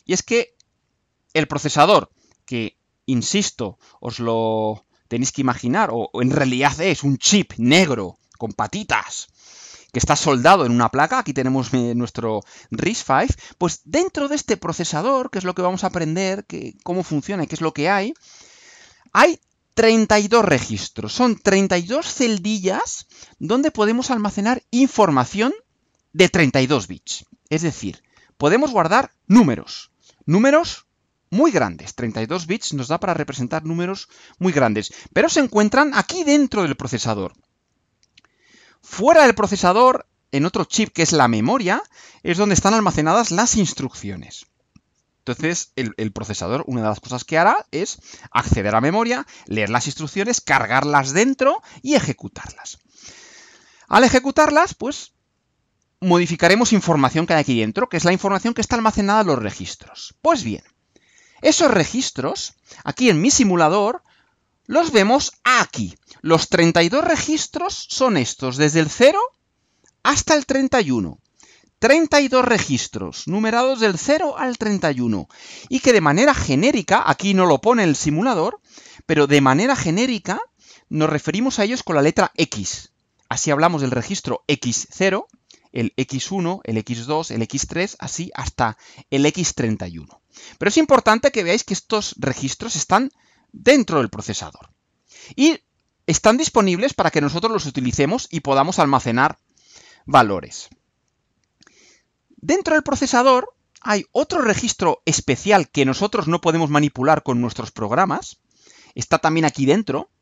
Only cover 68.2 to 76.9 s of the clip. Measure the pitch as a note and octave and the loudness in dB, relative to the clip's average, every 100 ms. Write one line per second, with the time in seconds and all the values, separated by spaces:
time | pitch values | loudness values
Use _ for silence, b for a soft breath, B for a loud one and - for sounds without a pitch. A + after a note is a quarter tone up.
68.2 | A#2+ - C3 C3 D3+ D#3+ D#3 - C4 F#4+ | -2 -6 -6 0 2 2 0 4 4 4
69.2 | B4+ _ _ _ _ _ _ _ B3 D4 | -2 _ _ _ _ _ _ _ -2 0
70.2 | - D4+ - C4+ C4 B3+ D#3 A#2+ E2+ - | 2 0 0 -2 0 0 0 -2 -4 -8
71.2 | _ _ b b b _ A#3 D#4 D#4+ D4 | _ _ b b b _ 4 4 4 2
72.2 | C4+ B3+ B3 G#3+ - B2+ - G#2+ F2+ - | 4 2 2 2 0 -4 -4 -10 -10 -10
73.2 | - G3 A3 A#3 C4 B3+ A3 E3+ - D#4 | -6 -2 0 0 0 2 0 0 0 0
74.2 | D#4 B3+ B3+ A#3+ G#3+ G3 D#3+ B2+ A#2+ G2+ | 0 -4 -6 -4 -2 0 0 0 -2 -4
75.2 | - B B B B B3+ C4+ A3 D3+ D#3+ | -6 B B B B -2 4 4 4 4
76.2 | C#4+ B3+ - C3+ A#3+ C4 D#3 | 2 2 0 2 2 0 0